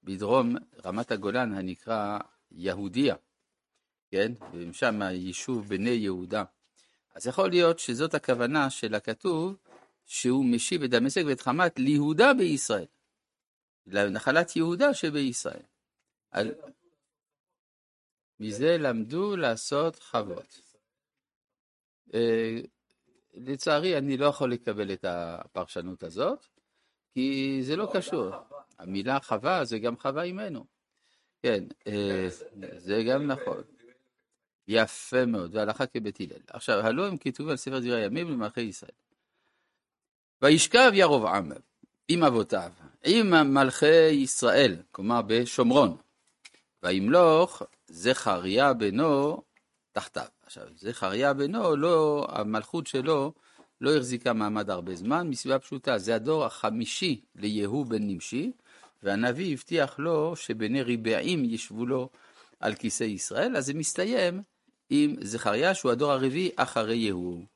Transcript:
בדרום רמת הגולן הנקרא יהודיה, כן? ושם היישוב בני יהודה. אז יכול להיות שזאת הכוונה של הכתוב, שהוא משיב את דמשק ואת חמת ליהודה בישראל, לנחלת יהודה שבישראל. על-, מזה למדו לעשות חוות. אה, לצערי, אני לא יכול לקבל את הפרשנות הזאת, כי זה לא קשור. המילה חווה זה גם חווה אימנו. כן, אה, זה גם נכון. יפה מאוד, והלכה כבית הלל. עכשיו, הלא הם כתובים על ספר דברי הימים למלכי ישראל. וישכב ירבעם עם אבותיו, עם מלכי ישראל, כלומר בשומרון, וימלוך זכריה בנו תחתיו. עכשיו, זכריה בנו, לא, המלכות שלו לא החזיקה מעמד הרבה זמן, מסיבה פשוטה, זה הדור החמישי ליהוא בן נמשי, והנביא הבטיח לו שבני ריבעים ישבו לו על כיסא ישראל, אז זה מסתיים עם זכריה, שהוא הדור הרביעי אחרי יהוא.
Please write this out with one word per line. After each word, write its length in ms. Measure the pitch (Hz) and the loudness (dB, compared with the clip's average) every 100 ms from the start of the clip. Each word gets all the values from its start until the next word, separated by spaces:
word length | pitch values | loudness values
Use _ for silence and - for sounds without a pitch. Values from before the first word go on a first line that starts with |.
בדרום 520 | - 95 104 127 120 120 - _ 92 | -10 -6 0 2 2 -2 -8 _ -8
רמת 260 | 98 120 | -6 -4
הגולן 420 | 110 101 117 123 | -4 -2 -2 -2
הנקרא 680 | 98 92 90 - 110 104 104 - _ _ | -4 -8 -10 -6 -4 -4 -6 -10 _ _
יהודיה, 640 | 85 90 92 101 101 139 92 _ _ _ _ _ _ _ _ _ | -8 -6 -6 -6 0 0 0 _ _ _ _ _ _ _ _ _
כן? 200 | 95 107 120 95 | -2 -2 -2 -14
ושם 480 | 87 87 82 131 107 | -12 -12 -2 -2 0
היישוב 680 | 98 92 92 87 - 123 104 | -4 -4 -8 -10 -6 -6 -4
בני 220 | 98 110 | -4 -2
יהודה. 540 | 120 104 92 90 110 95 _ _ _ _ _ _ - | -2 -2 -6 -4 -6 -6 _ _ _ _ _ _ -10
אז 120 | 120 | -8
יכול 220 | 127 190 | 0 2
להיות 300 | 175 170 165 | 4 4 2
שזאת 340 | - 120 160 | -2 -4 -2
הכוונה 560 | 156 - 120 120 151 139 | -2 0 0 2 2 0
של 260 | - 113 107 | -2 -4 -4
הכתוב, 600 | - 110 190 160 175 196 _ - _ _ _ | -4 -6 -2 -2 -2 -8 _ -20 _ _ _
שהוא 400 | - 127 131 131 | -4 0 2 4
משיב 380 | 120 - 180 | 2 0 -2
את 60 | 135 | 2
דמשק 320 | 120 127 190 156 | 2 2 0 0
ואת 140 | 127 | -2
חמת 380 | - 139 180 147 | -2 2 2 2
ליהודה 540 | 131 147 147 156 247 | 2 2 2 4 6
בישראל, 520 | 175 180 143 - 107 85 _ _ _ _ _ _ _ _ _ - | 6 2 0 -2 -4 -4 _ _ _ _ _ _ _ _ _ -6
לנחלת 680 | 98 101 98 - 151 175 - | 0 0 0 0 2 2 0
יהודה 380 | 165 175 285 | -2 2 2
שבישראל. 720 | 277 165 147 135 120 - - - _ _ _ _ _ _ | 2 -2 -2 -4 -4 -8 -10 -20 _ _ _ _ _ _
על-, 220 | - 110 - - - _ _ _ _ _ _ _ _ _ _ _ _ _ _ _ _ | -4 -4 -6 -16 -20 _ _ _ _ _ _ _ _ _ _ _ _ _ _ _ _
מזה 380 | 107 104 147 170 | -10 -2 2 2
למדו 580 | 143 113 110 151 202 196 | 2 -2 -4 -4 -4 -2
לעשות 640 | 143 113 - 139 165 160 | -2 -2 -2 0 0 -4
חוות. 640 | - 117 107 85 - - _ _ _ _ _ _ _ _ _ _ _ _ _ _ _ | -6 -6 -4 -10 -14 -20 _ _ _ _ _ _ _ _ _ _ _ _ _ _ _
אה, 460 | 113 117 113 113 113 - _ _ _ _ _ _ | -2 0 2 0 -6 -10 _ _ _ _ _ _
לצערי, 640 | - 123 135 - 147 175 160 | -18 -10 -6 0 2 2 0
אני 200 | 139 135 | 0 2
לא 80 | 143 | 0
יכול 260 | 143 131 | 2 -2
לקבל 420 | 120 - 104 101 | -2 -4 -4 -4
את 120 | 95 95 | -4 -4
הפרשנות 1000 | 87 85 85 - - 87 - 87 90 | -4 -6 -10 -10 -8 -8 -8 -10 -10
הזאת, 440 | 87 87 147 285 _ _ _ _ _ _ _ | -12 -4 -4 -4 _ _ _ _ _ _ _
כי 460 | - 131 135 135 135 | -4 -2 0 -2 -2
זה 120 | 127 160 | -2 -4
לא 140 | 208 | -2
קשור. 380 | 196 175 165 98 95 - - - _ | -4 -4 -4 -4 -6 -16 -20 -20 _
המילה 400 | 90 98 101 135 | -8 -6 -2 -2
חווה 460 | - 110 127 185 127 | -2 -2 0 0 -2
זה 140 | 113 | -2
גם 180 | 113 117 | -4 -4
חווה 260 | 143 139 | -6 -4
אימנו. 420 | 175 185 208 139 120 _ _ _ _ _ _ _ | -6 -6 -10 -12 -16 _ _ _ _ _ _ _
כן, 220 | 127 107 92 - - | 0 0 -2 -12 -6
אה, 400 | 104 101 95 92 - - 101 95 87 | -2 0 0 -2 -6 -16 -16 -16 -16
זה 260 | 87 107 | -4 -2
גם 240 | 113 131 147 | 2 0 0
נכון. 360 | 135 - - - _ - _ _ _ _ _ _ _ - | -4 -6 -8 -10 _ -20 _ _ _ _ _ _ _ -2
יפה 580 | 110 110 - - 127 123 | 2 2 -2 -4 0 2
מאוד, 300 | 110 87 104 | 0 -4 -4
והלכה 300 | 104 107 131 | -2 -2 -4
כבית 340 | 131 104 - | -4 -8 -8
הלל. 220 | 92 - - | -12 -12 -18
עכשיו, 320 | - - 107 | -14 -2 0
הלא 280 | 110 123 196 | 2 0 -2
הם 100 | 175 | -4
כתובים 340 | - 127 156 | -6 -6 -6
על 60 | 139 | -6
ספר 220 | - 131 | -6 -6
דברי 220 | 123 120 | -2 -2
הימים 280 | 104 131 170 | -2 -4 -6
למלכי 320 | 135 107 117 | -6 -6 -6
ישראל. 300 | 113 92 - - _ _ _ _ _ _ _ _ _ _ _ _ _ _ | -8 -10 -18 -20 _ _ _ _ _ _ _ _ _ _ _ _ _ _
וישכב 500 | 135 160 - 233 254 | 6 6 6 8 8
ירבעם 580 | 196 180 143 107 95 82 69 _ _ _ _ _ | 8 6 6 4 0 -2 -10 _ _ _ _ _
עם 160 | 170 | 4
אבותיו, 480 | 156 120 104 101 87 - - _ | 4 4 0 -2 -4 -14 -20 _
עם 500 | - 214 214 165 147 | 4 4 6 6 6
מלכי 560 | 139 131 - 147 165 160 | 4 4 4 6 8 8
ישראל, 640 | 147 131 - 123 113 135 85 - | 6 0 0 4 6 6 4 -10
כלומר 300 | - 98 120 101 | -8 -2 0 2
בשומרון, 680 | 110 120 - 120 135 120 - _ _ _ _ - _ _ _ | 0 0 2 4 6 6 2 _ _ _ _ -20 _ _ _
וימלוך 760 | 90 95 98 165 170 156 175 - - _ _ | -2 0 4 6 6 6 4 -2 -16 _ _
זכריה 840 | 82 95 131 - 92 92 104 139 | -4 0 0 2 0 2 4 4
בנו 680 | 123 107 98 160 143 143 170 - _ _ _ _ | 4 0 2 2 2 0 -4 -12 _ _ _ _
תחתיו. 340 | - - - - _ | -8 -8 -10 -12 _
עכשיו, 200 | _ - - 82 | _ -20 -20 -12
זכריה 580 | 101 120 95 101 139 | -10 -4 -2 2 2
בנו, 420 | 135 143 214 196 147 | 2 -2 0 0 2
לא, 520 | 160 165 156 147 - | 2 4 4 0 -2
המלכות 580 | - 104 107 104 170 147 | -6 -4 -4 -4 -8 -4
שלו 460 | 135 131 151 139 160 _ _ - _ | -4 0 0 0 -6 _ _ -20 _
לא 140 | 127 151 | 2 2
החזיקה 380 | 123 123 123 | 0 -4 -2
מעמד 360 | 113 104 107 101 | 0 0 -2 -4
הרבה 260 | 92 87 90 | -4 -6 -8
זמן, 320 | 98 151 175 | -2 -2 -2
מסיבה 300 | 131 127 131 | -6 -2 -2
פשוטה, 380 | - 139 135 117 | -2 -10 -2 -2
זה 180 | 98 113 | 0 -2
הדור 300 | 113 156 127 | 0 0 0
החמישי 760 | - 110 110 113 - 190 123 _ - | -2 -4 -4 -6 -4 -2 -4 _ -8
ליהוא 500 | 104 107 101 127 135 | -4 -2 -2 -4 -2
בן 220 | 113 104 | -2 -2
נמשי, 440 | 92 - 117 196 254 _ - - _ | -6 -6 -6 -6 -8 _ -20 -20 _
והנביא 500 | 98 101 120 123 190 | -4 0 0 0 -4
הבטיח 460 | 135 - 165 139 - | -6 -4 -2 -2 -2
לו 360 | 151 165 156 165 | -2 0 0 -4
שבני 460 | - 113 107 131 | -8 -4 -2 -2
ריבעים 640 | 123 120 110 107 78 175 123 | 0 -2 0 0 0 0 0
ישבו 400 | 113 - 104 123 | -4 -8 -8 -4
לו 240 | 135 131 _ - - - _ | -2 -4 _ -20 -20 -20 _
על 160 | 107 107 | -4 -4
כיסא 280 | 113 - | -6 -4
ישראל, 540 | 113 98 - 104 208 240 | -4 -4 -6 -2 -2 -2
אז 80 | 131 | -4
זה 80 | |
מסתיים 680 | 143 165 - 190 240 180 180 202 _ _ _ _ | -4 -4 -4 -2 0 0 -2 -12 _ _ _ _
עם 260 | 139 147 - | 2 2 0
זכריה, 520 | 98 110 110 104 160 | -6 -4 -2 2 2
שהוא 180 | 190 131 | 2 0
הדור 200 | 120 147 | 2 2
הרביעי 400 | 135 131 139 185 - | 2 2 0 -2 0
אחרי 420 | 139 - 110 117 | -2 0 0 0
יהוא. 460 | 110 92 90 87 90 | 0 -2 -4 -8 -12